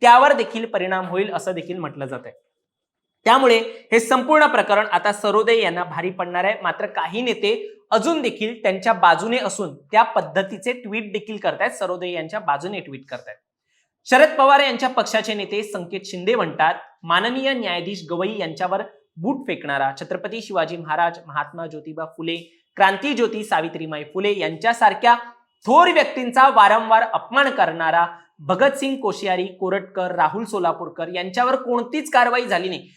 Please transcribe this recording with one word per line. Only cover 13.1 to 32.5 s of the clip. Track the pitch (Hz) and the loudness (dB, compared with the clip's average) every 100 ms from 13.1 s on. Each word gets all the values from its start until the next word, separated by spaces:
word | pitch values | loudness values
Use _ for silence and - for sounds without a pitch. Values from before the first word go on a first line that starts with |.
| 123 - 107 _ _ _ _ _ _ - | -16 -16 -20 _ _ _ _ _ _ 2
शरद | 254 302 285 | 6 6 6
पवार | 269 277 | 6 6
यांच्या | 277 240 254 | 4 0 -2
पक्षाचे | 254 208 220 214 | -2 -2 -2 -2
नेते | 208 196 208 | -6 -6 -6
संकेत | 208 202 170 190 - | -6 -10 -10 -12 -12
शिंदे | 180 180 240 | -6 -2 0
म्हणतात, | 170 143 156 180 - _ | -2 0 0 0 -10 _
"माननीय | 165 175 226 262 269 | -2 0 0 -2 -4
न्यायाधीश | 262 208 175 175 190 160 | -4 -4 -6 -6 -10 -8
गवई | 170 190 220 | -4 -4 -6
यांच्यावर | 165 147 185 196 - _ _ 160 | -8 -6 -4 -4 -6 _ _ -8
बूट | 190 285 - | -6 -6 -6
फेकणारा, | 160 147 139 135 139 | -8 -4 -2 -2 -4
छत्रपती | - 190 202 226 | -8 -8 -8 -12
शिवाजी | 214 190 156 175 | -6 -2 -2 -6
महाराज, | 156 156 170 170 156 | -4 -2 -2 -2 -8
महात्मा | 147 147 170 165 | -8 -8 -10 -12
ज्योतिबा | 151 151 156 160 | -12 -14 -12 -12
फुले, | - 165 170 170 _ _ - | -8 -6 -6 -10 _ _ 2
क्रांती | 190 190 285 | 2 2 -2
ज्योती | 240 226 214 | 0 -2 -2
सावित्रीमाई | 208 170 165 160 160 151 | -4 -2 -2 -8 -10 -10
फुले | 147 185 202 196 | -10 -4 -2 -2
यांच्यासारख्या | 160 160 226 233 208 190 233 233 - - _ _ - | -4 -2 -2 4 4 4 4 2 0 -20 _ _ 4
थोर | 285 359 | 6 6
व्यक्तींचा | 320 240 254 247 247 269 | 6 2 -2 0 4 6
वारंवार | - 202 220 220 220 | 8 6 6 4 2
अपमान | 233 165 - 254 277 | 2 -4 -2 0 2
करणारा | - 160 165 160 165 170 - _ _ | 2 0 0 0 2 0 -4 _ _
भगतसिंग | 147 185 269 277 269 269 | -4 2 2 2 -4 -2
कोश्यारी, | 226 185 196 180 190 | -4 -4 -2 -2 -4
कोरटकर, | - 185 196 190 190 180 | -6 -4 -4 -4 -6 -4
राहुल | 170 156 196 233 | 0 0 0 -6
सोलापूरकर | 208 175 165 165 - 165 | -2 -2 -2 -8 -10 -8
यांच्यावर | 180 185 208 247 254 | -8 -4 -2 0 0
कोणतीच | 247 240 233 294 294 | -2 -4 -2 -6 0
कारवाई | 254 240 247 | 2 4 2
झाली | 240 | 0